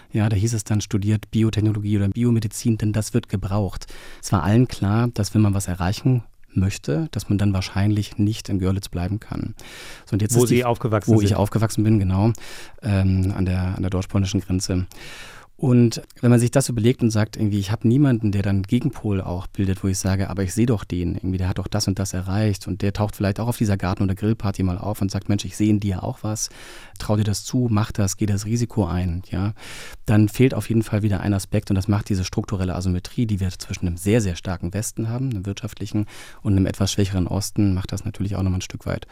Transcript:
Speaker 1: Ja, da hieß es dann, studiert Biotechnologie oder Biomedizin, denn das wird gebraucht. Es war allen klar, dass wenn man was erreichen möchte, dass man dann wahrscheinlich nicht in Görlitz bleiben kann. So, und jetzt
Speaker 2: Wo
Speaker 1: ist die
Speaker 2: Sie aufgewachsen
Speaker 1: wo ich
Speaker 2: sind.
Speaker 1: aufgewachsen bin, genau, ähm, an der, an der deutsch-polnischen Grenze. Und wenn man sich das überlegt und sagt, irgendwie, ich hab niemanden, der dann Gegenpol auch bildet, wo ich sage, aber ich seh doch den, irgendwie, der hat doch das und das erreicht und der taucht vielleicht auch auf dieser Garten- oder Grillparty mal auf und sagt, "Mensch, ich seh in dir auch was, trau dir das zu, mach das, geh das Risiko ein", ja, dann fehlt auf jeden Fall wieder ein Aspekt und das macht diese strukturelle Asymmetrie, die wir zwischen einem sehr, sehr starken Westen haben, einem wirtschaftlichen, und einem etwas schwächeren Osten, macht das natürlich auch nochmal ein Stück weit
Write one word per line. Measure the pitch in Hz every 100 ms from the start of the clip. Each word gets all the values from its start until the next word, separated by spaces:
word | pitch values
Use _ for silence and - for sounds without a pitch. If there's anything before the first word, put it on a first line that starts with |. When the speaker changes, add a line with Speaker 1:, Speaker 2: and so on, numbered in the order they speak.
| -
Speaker 1:
Ja, | 110 107
da | 104
hieß | 113
es | 117
dann, | - 107
studiert | - 104 101 107 -
Biotechnologie | 113 110 107 107 104 104 104
oder | 101
Biomedizin, | 107 120 117 110 - 120 110
denn | 110
das | 107 107
wird | 120 -
gebraucht. | 98 95 101 95 - - - - -
Es | -
war | 101
allen | 78 113 127
klar, | - 98 110 120
dass | 117 101
wenn | 107
man | 104
was | 98 92
erreichen | 87 87 101 135 127 - - - -
möchte, | 95 - - 156 160
dass | - -
man | 101
dann | 104
wahrscheinlich | 95 - 95 101 107 101 -
nicht | 104 110 -
in | 98
Görlitz | 92 98 -
bleiben | 87 90 101
kann. | - - - - - - - - -
So, |
und | 101
jetzt | 107 120
Speaker 2:
Wo |
Speaker 1:
ist | 123
die | 123
Speaker 2:
Sie | 123
aufgewachsen | 117 117 107 107
Speaker 1:
wo | 113
ich | 101
Speaker 2:
sind. | 92
Speaker 1:
aufgewachsen | 104 110 110 -
bin, | 107 110
genau, | 95 95 110 113 - - - -
ähm, | 107 98 95 95 95 95
an | 92
der, | 92 90 92
an |
der | 92
deutsch-polnischen | 90 92 101 95 98
Grenze. | - 92 - 90 90 - - - - - - -
Und | 139 123 117 - - -
wenn | 123
man | 120
sich | 120
das | 139 135
überlegt | 120 110 127
und | 117
sagt, | 107 110 -
irgendwie, | 107 101
ich | 98
hab | 107 113
niemanden, | 127 143 117 110
der | 101
dann | 101 98
Gegenpol | 95 123 135 - 110 98
auch | 95 87 -
bildet, | - 95 92
wo | 98
ich | 92
sage, | 95 95 98
aber | 92
ich | 95
seh | 107 123
doch | 107
den, | - 90 85 87
irgendwie, | 92 92
der | 90
hat | 92
doch | 90
das | 104 101
und | 95
das | 98
erreicht | 92 95 98 110 98 -
und | 95
der | 101
taucht | 98 107 -
vielleicht | 98 101
auch | 117
auf | -
dieser | 107 98
Garten- | 90 98
oder | 98 95
Grillparty | 107 113 104 -
mal | 92 90
auf | 98 107
und | 98
sagt, | 101 -
"Mensch, | 101 98
ich | -
seh | 107
in | 107
dir | 104 92
auch | 101 123
was, | 107 107 - - - - - -
trau | - 107
dir |
das | 104 98 -
zu, | 131 120
mach | 107 110
das, | - 98 -
geh | 104
das | 98 104
Risiko | 117 120 - 85
ein", | 87 90 85 -
ja, | 90 101 - - - - - -
dann | 107 107
fehlt | - 131
auf | - -
jeden | 113
Fall | 107 107
wieder | 107 95
ein | 101
Aspekt | 98 - 104 -
und | 98
das | 95
macht | 101 -
diese | 98 90
strukturelle | - 104 95 92 87
Asymmetrie, | 92 90 - - 117
die | 101
wir | 92
zwischen | - - 98 90
einem | 85
sehr, | 95 117
sehr | 101 85
starken | - 87 87
Westen | 98 110 - 110
haben, | 120 135
einem | 104 92
wirtschaftlichen, | 98 107 - 101 107 104 - - -
und | 110 95
einem | 92
etwas | - 98
schwächeren | - 98 95 85
Osten, | 90 101 - 101
macht | 92 -
das | 98
natürlich | 104 - 98 95
auch |
nochmal | 95 92
ein |
Stück | - - -
weit | 87 -